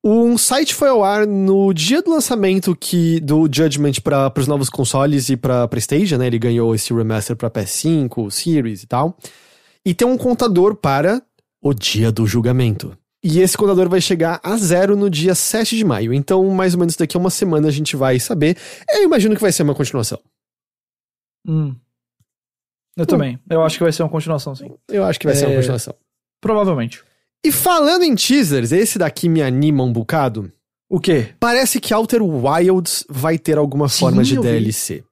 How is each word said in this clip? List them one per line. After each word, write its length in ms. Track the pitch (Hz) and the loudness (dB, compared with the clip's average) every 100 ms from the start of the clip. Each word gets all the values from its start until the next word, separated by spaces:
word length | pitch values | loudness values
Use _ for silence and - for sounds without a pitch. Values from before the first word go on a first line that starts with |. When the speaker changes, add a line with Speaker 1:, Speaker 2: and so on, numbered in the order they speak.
| 214 | 2
Speaker 1:
Um 300 | 226 233 240 | 2 2 2
site 340 | - 262 311 | 0 0 -2
foi 160 | - 277 | 0 2
ao 140 | 240 | 4
ar 240 | 196 208 208 | 2 2 0
no 480 | 196 190 196 196 | 0 2 4 2
dia 260 | 165 160 294 | 0 0 0
do 120 | 359 | 2
lançamento 640 | 320 - 240 190 190 190 165 | 0 0 0 0 0 -2 -4
que, 420 | - 175 165 165 | -2 0 2 0
do 300 | 147 151 160 | 0 2 2
Judgment 420 | 131 160 143 147 135 | 2 0 2 -2 0
pra, 260 | - 139 135 | -2 0 0
pros 160 | 143 135 | -2 -2
novos 240 | 143 135 | -2 -2
consoles 600 | - 127 135 143 143 123 | -2 -2 0 0 0 -2
e 60 | 127 | -2
pra, 300 | 127 123 117 | 0 0 0
pra 140 | 120 | -4
Stadia, 360 | - 147 202 131 | -2 0 0 0
né? 120 | 123 | 0
Ele 100 | 117 | 0
ganhou 340 | 120 117 117 113 | 0 0 0 -2
esse 180 | - | -2
remaster 400 | 117 110 110 - | -2 -2 -4 -4
pra 160 | 117 117 | -6 -6
P 80 | 113 | -6
S 200 | 95 - | -6 -4
cinco, 520 | 156 165 131 - 104 | 0 0 -2 -4 -6
Series 540 | - 170 156 113 101 | -6 -2 0 -2 -8
e 20 | - | -6
tal. 320 | 123 156 - - - _ _ _ _ | -2 -2 -6 -20 -20 _ _ _ _
E 80 | 190 | -4
tem 140 | 170 240 | 0 0
um 100 | 254 | 2
contador 600 | 247 240 240 180 196 208 | -2 0 0 4 2 2
para 440 | 143 135 165 240 _ _ _ _ | 0 0 0 -2 _ _ _ _
o 140 | 143 | -2
dia 380 | 127 - 107 113 | -2 -2 0 0
do 120 | 110 | 2
julgamento. 720 | 110 117 117 127 123 98 - - _ _ | 0 0 0 2 0 -2 -8 -16 _ _
E 200 | 170 160 | -2 2
esse 160 | 185 - | 2 2
contador 320 | 208 185 185 | 2 2 2
vai 120 | 185 | 0
chegar 380 | - 165 165 170 | 0 0 0 -2
a 120 | 170 226 | -4 -2
zero 380 | 185 175 196 | 0 2 2
no 160 | 202 202 | 2 0
dia 240 | 151 175 | 0 0
sete 420 | 175 - 220 220 226 | 0 -2 -2 -2 0
de 80 | |
maio. 300 | 208 107 113 | 0 0 -2
Então, 300 | 135 143 190 190 | -2 0 0 2
mais 240 | 185 185 | 2 0
ou 40 | 175 | 2
menos 160 | 170 | 0
daqui 220 | 160 160 180 | 0 -2 0
a 40 | |
uma 100 | 185 | -2
semana 360 | - 190 156 156 | -2 0 2 0
a 60 | |
gente 240 | 139 151 139 | 0 -4 -2
vai 240 | 131 127 | 0 0
saber. 360 | - 196 151 175 - - - | -2 0 0 0 -8 -12 -2
Eu 140 | 427 | 2
imagino 320 | 370 294 214 | 4 4 2
que 80 | 208 | 2
vai 80 | 208 | 0
ser 140 | - | 2
uma 100 | 147 | 0
continuação. 460 | 139 131 131 110 - _ _ _ _ _ _ _ _ _ _ _ _ - | 0 -2 -2 -4 -8 _ _ _ _ _ _ _ _ _ _ _ _ -4
Speaker 2:
Hum. 260 | 156 147 127 _ _ _ _ _ _ _ _ _ _ _ - | -2 -2 -8 _ _ _ _ _ _ _ _ _ _ _ -6
Eu 60 | |
Speaker 1:
Hum. 40 | 165 | 0
Speaker 2:
também. 340 | 220 139 127 - | 0 0 -8 -4
Eu 100 | 160 | 0
acho 120 | 160 - | 0 0
que 60 | |
vai 100 | 170 | -2
ser 120 | 156 | 0
uma 40 | 160 | -4
continuação, 460 | 160 160 151 143 | -4 -4 -6 -8
sim. 160 | 135 135 - - | -14 -18 -20 -6
Speaker 1:
Eu 160 | 208 | -2
acho 140 | 190 160 | -2 0
que 80 | 151 | 0
vai 80 | |
ser 120 | 139 139 | 2 2
uma 80 | |
Speaker 2:
É, 20 | 135 | 2
Speaker 1:
continuação. 380 | 127 120 - - _ _ _ _ | 0 -2 -6 -16 _ _ _ _
Speaker 2:
provavelmente. 640 | 202 214 196 147 120 - _ _ _ _ | -2 0 2 0 -4 -10 _ _ _ _
Speaker 1:
E 80 | 311 | -2
falando 500 | - 359 339 294 359 | 0 2 2 4 4
em 120 | 349 220 | 2 0
teasers, 560 | - 277 185 139 117 | 2 2 2 0 2
esse 260 | 170 226 - | 2 0 0
daqui 300 | 160 - 170 | -2 0 0
me 120 | 160 | 2
anima 440 | 135 127 151 143 | 2 2 2 2
um 80 | 127 | 0
bocado. 580 | 117 110 160 131 110 92 _ _ _ _ | -2 -2 0 0 -4 -12 _ _ _ _
Speaker 2:
O 80 | 185 | -2
quê? 300 | 190 151 110 - | 2 0 0 -2
Speaker 1:
Parece 420 | 233 247 254 240 | 0 2 0 -2
que 140 | - | -2
Outer 260 | 214 226 233 | -2 0 0
Wilds 840 | 202 143 127 160 180 185 170 - - | 0 0 0 2 4 2 0 -8 -8
vai 300 | 139 160 160 | -4 -2 -2
ter 180 | - 151 | 0 0
alguma 320 | 147 139 143 | 0 0 0
Speaker 2:
Sim, 120 | - | 2
Speaker 1:
forma 240 | 175 180 | 2 4
de 100 | 131 | 2
Speaker 2:
eu 80 | 262 | 2
vi. 60 | 123 | 2
Speaker 1:
D 80 | 117 | 0
L 160 | 110 | 0
C. 320 | 107 - 78 - | -4 -8 -10 -14